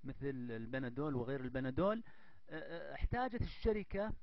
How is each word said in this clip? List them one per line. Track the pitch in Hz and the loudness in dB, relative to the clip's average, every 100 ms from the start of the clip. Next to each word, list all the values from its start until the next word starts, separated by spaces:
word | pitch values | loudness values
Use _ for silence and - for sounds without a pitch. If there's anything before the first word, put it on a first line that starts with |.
مثل | 135 127 139 135 123 | -6 -2 -2 -2 -2
البنادول | 113 113 131 131 123 151 131 | -4 -2 -2 0 0 2 2
وغير | 120 135 | 2 0
البنادول، | 127 131 131 131 190 220 - - - - - | 0 0 0 4 4 4 -4 -12 -14 -14 -10
آه، | 156 | -10
آه، | 151 165 143 | -8 -8 -8
احتاجت | 139 - 240 254 233 | 0 2 2 0 0
الشركة | - - 226 214 190 196 214 208 | -2 2 4 4 2 0 0 -2